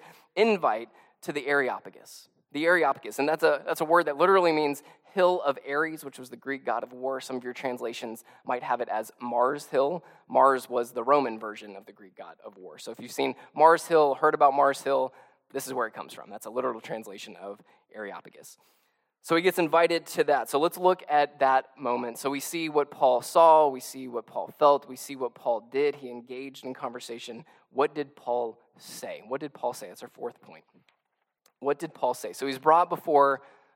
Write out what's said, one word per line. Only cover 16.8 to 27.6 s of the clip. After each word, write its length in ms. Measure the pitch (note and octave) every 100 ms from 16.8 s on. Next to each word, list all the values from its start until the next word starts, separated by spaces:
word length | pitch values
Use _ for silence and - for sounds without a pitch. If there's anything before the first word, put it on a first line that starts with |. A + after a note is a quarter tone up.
translation 560 | A2+ A2+ G#2+ G2+ A2 F2
of 240 | G2 G2+ _ _ _ G#2+
Areopagus. 640 | G2+ F2 - C#2+ D2 - _ _ _ _ _ _
So 140 | - E3
he 80 |
gets 160 | F#3 F3+
invited 480 | D#3+ E3 E3+ E3+ -
to 160 | -
that. 260 | D3 C#3 A2+
So 100 | C#3+
let's 200 | E3+ F3+
look 240 | F3+ F#3 -
at 320 | D3 C#3+ D3+
that 280 | C3+ C3 - -
moment. 400 | B2+ B2 A#2+ A#2
So 140 | C#3
we 80 | C#3
see 300 | - E3+ D#3+
what 200 | D3+ C#3+
Paul 320 | - C3+ B2
saw, 460 | - F3 E3 D#3 D3+
we 120 | C3
see 280 | - C3+ C3
what 180 | A#2 -
Paul 260 | A2+ - -
felt, 320 | D3 C#3 C3
we 60 | B2+
see 200 | - C3+
what 200 | B2 -
Paul 340 | B2+ A#2 A#2
did. 240 | C3+ C#3+ C#3
He 140 | B2+
engaged 560 | A#2+ B2 B2+ C#3 C3 C3
in 80 |
conversation. 720 | B2+ C3 B2 - A#2+ - A2+ - _